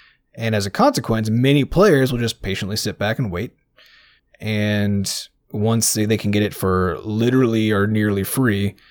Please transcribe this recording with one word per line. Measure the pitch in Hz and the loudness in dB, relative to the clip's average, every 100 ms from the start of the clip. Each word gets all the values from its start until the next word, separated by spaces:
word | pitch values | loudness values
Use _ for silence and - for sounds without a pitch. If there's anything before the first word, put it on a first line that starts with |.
| _ _ _ - | _ _ _ -8
And | 113 | -2
as | 107 98 | -2 0
a | |
consequence, | - 277 127 120 113 110 | 2 2 2 -2 -2 0
many | 117 135 143 131 | 2 4 2 2
players | 170 208 139 127 | 2 4 4 2
will | 120 | -2
just | 117 - | -4 -6
patiently | 101 95 98 104 | -6 -6 -6 -6
sit | 107 - | -6 -4
back | 101 127 | -4 -2
and | 107 | -4
wait. | 87 117 _ _ _ - _ _ _ _ - | -4 -8 _ _ _ -20 _ _ _ _ -12
And | 110 107 104 104 104 101 95 - - _ _ | -6 -2 -2 0 0 0 -4 -8 -12 _ _
once | 104 110 113 - | -4 0 0 0
they, | 107 107 | 0 0
they | 107 | 0
can | 104 | 0
get | 127 | 0
it | 101 | -2
for | - 95 92 92 78 | -2 0 2 0 -2
literally | 107 107 120 131 120 113 110 | -4 0 2 4 4 2 2
or | 101 101 | 2 2
nearly | 107 104 98 | 2 0 0
free, | 92 135 123 101 101 - _ | -2 0 0 2 -2 -6 _